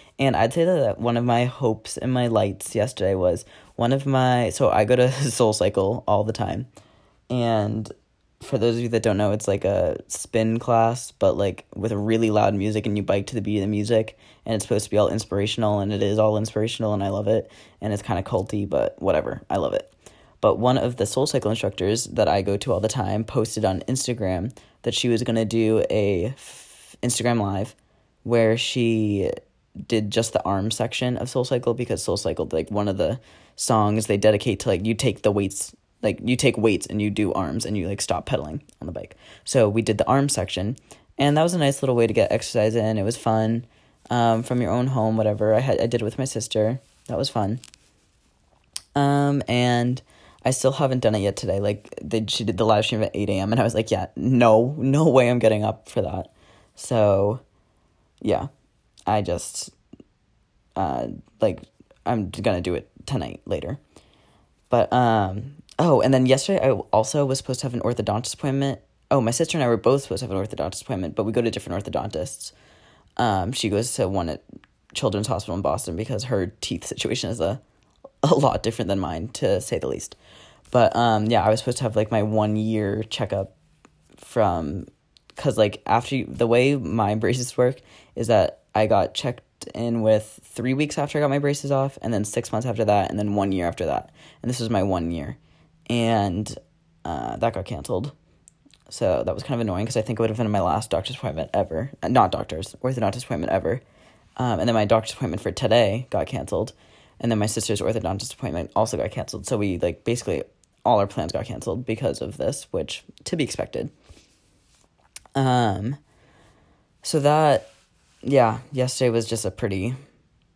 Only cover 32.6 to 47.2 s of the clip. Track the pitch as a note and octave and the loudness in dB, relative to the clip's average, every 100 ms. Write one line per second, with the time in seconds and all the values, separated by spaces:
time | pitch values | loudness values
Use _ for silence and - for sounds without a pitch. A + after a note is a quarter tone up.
32.6 | - G#2 G2+ F#2+ E2 B2 - - _ - | -2 -2 -2 0 -2 -2 -10 -20 _ -6
33.6 | - A2 G#2 G#2+ A2 G2+ A2 G#2 - F#2+ | 0 2 4 2 0 4 4 4 0 -2
34.6 | - F2+ A2 A2 B2+ - - G2+ F#2+ - | -2 -2 -2 0 -2 0 0 0 -2 -4
35.6 | - - _ _ G#2+ - A#2 B2+ C3+ A2 | -10 -12 _ _ -4 -2 -2 2 2 4
36.6 | A2 F#2+ - G#2 G#2 G2+ G2 - D#2 E2 | 2 2 -2 -2 -2 0 -2 -2 -4 -4
37.6 | - G#2+ F2 G2+ - F2+ - F#2 D2+ D#2 | -4 -4 -4 -6 -4 -4 -2 -6 -4 -10
38.6 | - _ - - - - - - - C3 | -12 _ -12 -12 -14 -18 -20 -18 -2 2
39.6 | G#2+ A2+ A2 G#2 - C3+ C#3 - F2+ F2+ | 4 2 0 0 2 2 2 -2 -4 -4
40.6 | G2+ C3 _ - _ - C#3+ D3 E3+ F3 | -4 -6 _ -20 _ -2 2 4 2 2
41.6 | C#3 C#3 C3+ A#2+ A2+ A2 - - - A#2 | 0 0 0 2 2 4 2 0 -2 0
42.6 | A2 A2+ A2 G#2+ G2+ A#2+ A#2 A2 A2 A#2 | 2 2 0 0 -2 -2 0 2 2 -2
43.6 | - _ _ _ - A#2+ A#2 A2+ A#2+ B2 | -6 _ _ _ -4 2 4 2 0 -2
44.6 | F#2+ A#2 B2+ C3 A2 A2 G#2+ G#2 G#2+ A2 | 0 0 0 0 0 2 0 2 2 4
45.6 | C3 - A#2 A#2 G#2+ - B2+ A2+ - A2 | 2 0 0 0 -2 -4 -4 -4 -4 0
46.6 | G#2+ B2+ - _ - F2+ | 0 -2 -8 _ -8 -4